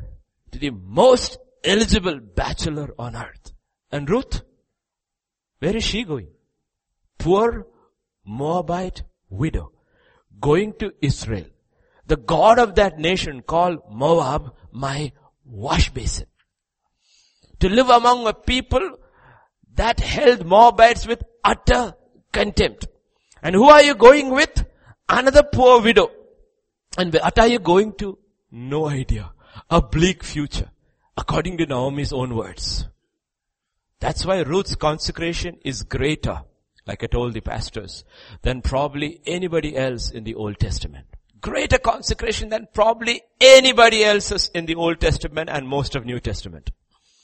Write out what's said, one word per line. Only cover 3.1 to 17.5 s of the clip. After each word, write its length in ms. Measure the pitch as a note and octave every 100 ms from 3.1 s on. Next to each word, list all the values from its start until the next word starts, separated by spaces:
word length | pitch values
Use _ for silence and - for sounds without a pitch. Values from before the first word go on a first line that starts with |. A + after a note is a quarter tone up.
earth. 380 | A2+ A#2+ - - - _ _ _
And 160 | C#3+ C#3+
Ruth, 320 | A3+ - - - _ _ _ _ _ _ _ _ _ _ _
where 180 | D3 B2+
is 80 |
she 200 | - G3+
going? 240 | A3 C#3 E2+ _ _ _ _ _ _ _ _ _
Poor 480 | D#3 F#3+ A#3 A3+ F#3+ _ _ _ _ _
Moabite 800 | - A2 D3 F3 D#3+ F3 F#3 - - _ _
widow, 440 | F#2+ D3+ G2 D2+ _ _ _ _ _ _ G2+
going 320 | B2+ D#3+ G#3+ G#3
to 160 | G3+ -
Israel, 440 | C#3+ - - G#2 E2 _ _ _ _ _ _
the 100 | D#3
God 420 | A2+ D#3+ G3 A#3+
of 180 | A#3 F#3+
that 220 | G3+ D#3
nation 440 | D#3 F#3 - C3+
called 380 | - E3 F3+ D#3+ G#2+
Moab, 640 | G#2+ C#3+ E3+ C3+ D3+ D3 - -
my 400 | C3+ C3+ C#3 D3+ - _ _
wash 460 | C3+ G#2+ A#2+ E3 -
basin. 380 | C3 G#2+ - - _ _ _ _ _ _ _ _ _ _ _ _